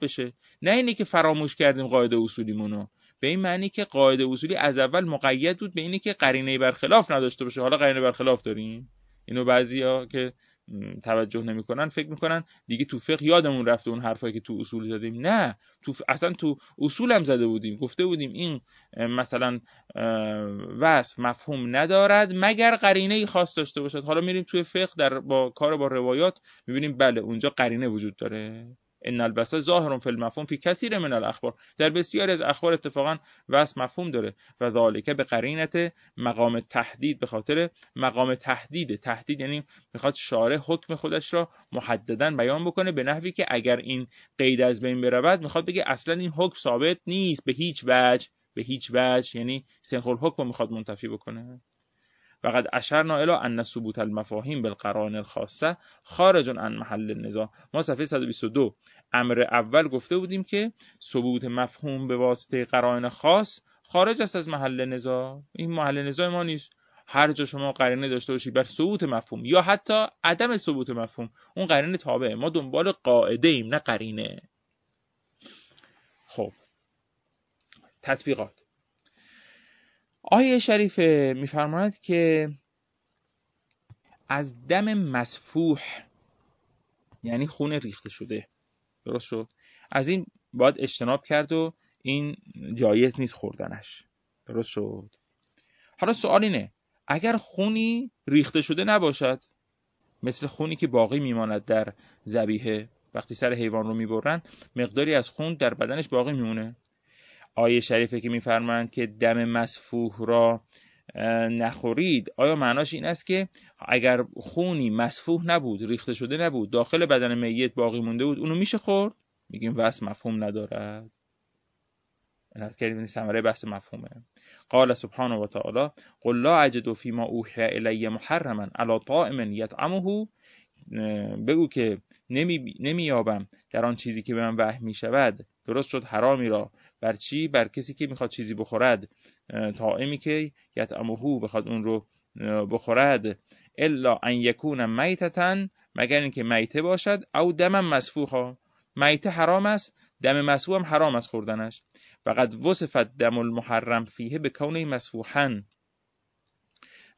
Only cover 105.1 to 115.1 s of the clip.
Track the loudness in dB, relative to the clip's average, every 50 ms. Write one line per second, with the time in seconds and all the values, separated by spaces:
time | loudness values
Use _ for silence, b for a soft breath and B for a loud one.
105.1 | 2 0 0 -2 -6 -8 -6 -6 -2 0 0 0 0 0 -4 -4 -4 -6 -4 0
106.1 | 0 0 0 0 -2 -2 -2 -4 -4 -6 -8 -10 -12 _ _ _ _ b b b
107.1 | b b b b b b b b b 2 4 6 6 4 4 2 2 2 2 2
108.1 | -2 -4 -4 -4 -4 -2 0 2 2 2 2 0 -2 -2 -2 -4 -4 -4 -4 -4
109.1 | -2 2 2 2 4 2 0 0 0 -2 -2 -2 -4 -8 -8 -6 -4 -4 -4 -4
110.1 | -6 -4 0 2 4 6 6 4 4 0 _ b b b b b b b b b
111.1 | -8 -4 -2 0 0 0 0 0 -2 -2 -2 -4 -4 -4 -4 -2 0 0 0 2
112.1 | 2 0 -2 -4 -2 2 2 2 2 2 2 2 2 0 0 -2 -4 -6 -4 -4
113.1 | -6 -4 -4 -2 -2 -2 -2 -4 b b b b b b -2 0 0 2 4 4
114.1 | 2 2 0 -4 -8 -16 -14 -8 -4 -2 -2 -2 0 0 0 0 0 0 -2 -2